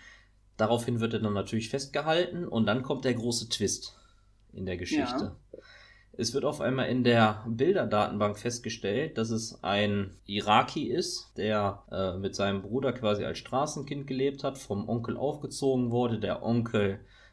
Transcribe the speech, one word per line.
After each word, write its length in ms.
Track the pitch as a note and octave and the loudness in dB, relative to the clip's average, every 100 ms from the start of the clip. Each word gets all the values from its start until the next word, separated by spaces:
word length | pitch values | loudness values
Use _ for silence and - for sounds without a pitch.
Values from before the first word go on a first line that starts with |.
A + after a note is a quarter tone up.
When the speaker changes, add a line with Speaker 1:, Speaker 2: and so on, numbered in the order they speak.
| - - _ _ _ - | -16 -20 _ _ _ 0
Speaker 1:
Daraufhin 420 | G#2+ A#2+ A#2+ A#2 | 2 2 2 0
wird 120 | A2+ | 0
er 60 | A2 | 0
dann 140 | G#2+ | 0
natürlich 340 | G2+ F#2+ A2 - | 0 -2 -2 -2
festgehalten 800 | C#3 - D3 D#3 E3 F3+ F3 F3 | -4 -4 -2 2 2 0 -4 -2
und 180 | A2+ G#2 | 2 2
dann 160 | B2+ | 2
kommt 220 | B2 C3+ | 0 0
der 100 | C3 | 0
große 340 | A2+ A#2 A#2 A2+ | 0 0 -2 -4
Twist 480 | - G2+ - - - - _ _ _ _ | -2 0 -2 -8 -18 -20 _ _ _ _
in 140 | - F#2 | -8 -6
der 100 | F2 | -6
Geschichte. 600 | F2+ D3+ B2 G2 G2+ - _ | -2 -2 0 -4 -6 -10 _
Speaker 2:
Ja. 80 | - - - - - _ - | -20 -20 -20 -20 -20 _ -6
Speaker 1:
Es 140 | A2 | -2
wird 100 | C3+ | 0
auf 160 | D3 D3 | -2 0
einmal 280 | B2 C3+ G2+ | 0 0 0
in 160 | B2+ | 4
der 400 | A#2+ A#2 A2 G#2 A2+ | 6 8 6 4 -4
Bilderdatenbank 920 | A#2 D#3 F#3+ A2+ G#2 G2+ G2+ G#2 G#2 | 2 4 4 2 2 2 2 0 0
festgestellt, 800 | B2 A#2+ A2+ - G2 A2+ D#3 - | -4 -4 -6 -4 -2 0 -2 -2
dass 120 | A2+ | 0
es 320 | A2+ A2+ - | -2 -4 -6
ein 540 | F#2 G2+ G#2 G2+ F#2 - - | 0 2 2 2 -2 -8 -6
Iraki 640 | G2+ G2+ A2+ C3+ D#3+ B2+ | -2 4 6 4 -2 -2
ist, 440 | D3 F#3+ - - - | -2 -2 -6 -10 -4
der, 480 | G#2+ G#2 G2+ G#2 - | 0 2 0 -2 -6
äh, 260 | F#2 F#2+ F2 | -2 -2 -2
mit 160 | G2 | -4
seinem 280 | - G2+ G2 | 0 0 0
Bruder 300 | G2 B2+ C#3 | -2 -2 -2
quasi 320 | A#2 G#2+ G#2 | 0 0 0
als 140 | - - | -2 -6
Straßenkind 720 | - B2+ D3+ D3+ D3 C#3+ C#3 | -4 -2 -2 -4 -8 -8 -6
gelebt 340 | C3 C#3 C#3 | 0 0 0
hat, 160 | C#3 C3+ | -4 -6
vom 300 | - G2+ A2+ | -4 -4 -2
Onkel 280 | A#2 A#2 - | -2 -2 -2
aufgezogen 760 | C#3 C#3+ C#3 - C3+ B2+ A#2+ | -2 -2 -8 0 2 2 2
wurde, 260 | A#2+ A#2+ G#2 | 2 2 0
der 240 | G2 - | -2 -2
Onkel, 560 | A#2 A#2+ A#2 G#2+ G2+ G2 - - - | 2 2 2 2 2 0 -10 -20 -20